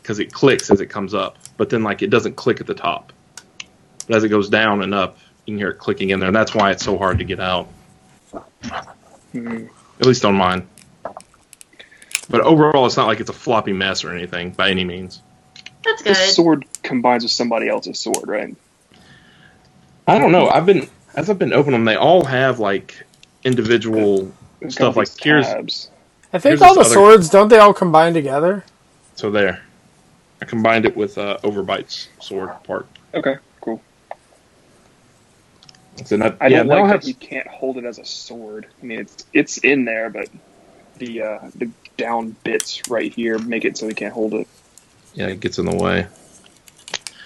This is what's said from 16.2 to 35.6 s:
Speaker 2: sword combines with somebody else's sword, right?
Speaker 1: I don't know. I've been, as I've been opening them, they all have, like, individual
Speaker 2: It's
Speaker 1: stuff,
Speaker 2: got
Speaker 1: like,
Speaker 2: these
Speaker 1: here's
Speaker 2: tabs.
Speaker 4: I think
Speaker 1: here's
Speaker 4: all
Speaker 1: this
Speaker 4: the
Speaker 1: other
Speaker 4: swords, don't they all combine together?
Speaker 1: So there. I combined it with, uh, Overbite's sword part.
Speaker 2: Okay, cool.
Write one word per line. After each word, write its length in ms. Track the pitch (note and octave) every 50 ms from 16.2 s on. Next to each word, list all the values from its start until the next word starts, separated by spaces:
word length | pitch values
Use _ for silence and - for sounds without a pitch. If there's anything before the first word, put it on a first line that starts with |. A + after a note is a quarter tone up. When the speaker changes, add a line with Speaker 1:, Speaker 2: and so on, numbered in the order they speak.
| F#3 G3 G3
Speaker 2:
sword 320 | - E3+ E3+ D#3 C#3+ C3 - - -
combines 420 | - - C#3 B2 A#2+ B2 B2 A#2+ A#2
with 80 | A2+
somebody 380 | - - B2 A#2+ A2+ A2+ A2 A2+
else's 300 | G#2+ G2+ - - - -
sword, 280 | - A2 - - - -
right? 280 | G2+ G#2+ - - - - _ _ _ _ _ _ _ - - - - - _ _ _ _ _ _ _ _ _ _ _ _ _ _ _ _ _ -
Speaker 1:
I 100 | E3+ A3
don't 140 | - -
know. 160 | E3 F3+ C#3+ A2
I've 160 | - C#3+ E3
been, 220 | F#3 G3 D#3 - - - _ _ _ -
as 140 | C#3 C#3+ F#3+
I've 80 | G#3 F3+
been 160 | G3 C3 F#2
opening 200 | B2+ C#3+ C#3+ C3 A2+
them, 60 | A2+
they 100 | A2 A2
all 300 | - F#2 C#3+ F3 F#3 -
have, 340 | C3 C3 B2+ C3 C3 B2 A#2
like, 440 | G#2+ G2 G2+ F#2 - - - - - _ _ _ - - _ _ -
individual 880 | C3 B2+ A#2+ A2 G#2+ A#2+ A2 A2 A2+ A2 A2 G#2+ G2+ G2+ F#2+ F#2+ F#2+ - _ - - _ _
Speaker 2:
It's 120 | - - -
Speaker 1:
stuff, 200 | - - B2 -
Speaker 2:
got 40 | A2+
Speaker 1:
like, 60 | G#2 -
Speaker 2:
these 140 | - - -
Speaker 1:
here's 220 | D3+ D3+ D3 B2+ A2+
Speaker 2:
tabs. 420 | G#2+ G#2+ - - - - - - _ _ _ _ _ _ _ _ -
Speaker 4:
I 60 | F#3
think 120 | - C#4+
Speaker 1:
here's 100 | D#4+ D4 F#4+
Speaker 4:
all 100 | F4+ G4
Speaker 1:
this 140 | F#4+ - A#3 A#3
Speaker 4:
the 60 | G#3
Speaker 1:
other 100 | G3 G#3 A3
Speaker 4:
swords, 140 | A3 E3+ D#3
don't 200 | - G3 G#3 G#3+
they 100 | A#3+ A3
all 140 | G#3 G#3 -
combine 400 | - F#3+ F3 D#3 D#3 D#3+ E3+ E3+
together? 480 | E3 C#3+ C#3 C3 C#3+ D#3 F3+ G3 G3+ - _ _ _ _ _ _ _ _ _ _
Speaker 1:
So 140 | - - G#2
there. 320 | G2+ G#2 G2+ F#2 F2+ - - _ _ _ _ _ _ _ _ _ _ _ _ _ _ _
I 40 | -
combined 400 | - - A2+ A2 A2+ A2+ A2+ A2
it 120 | G#2+ - -
with, 220 | G#2+ G2 - -
uh, 180 | G2+ G2+ G2+ - -
Overbite's 640 | G#2+ G#2 G2 F#2+ F#2+ G2 F#2+ - - - - - - _ _
sword 300 | - - G2+ F#2+ F#2+ F#2 - - -
part. 240 | - G2 G2 - - - - _ _ -
Speaker 2:
Okay, 220 | E3 - C#3 C3+ C3 - _ _ _
cool. 200 | - - A2+ - - _ _ _ _ - - - _ _ _ _ _ _ _ _ _ _ _ _ _ _ _ _ _ _ _ _ _ _ _ _ _ _ _ _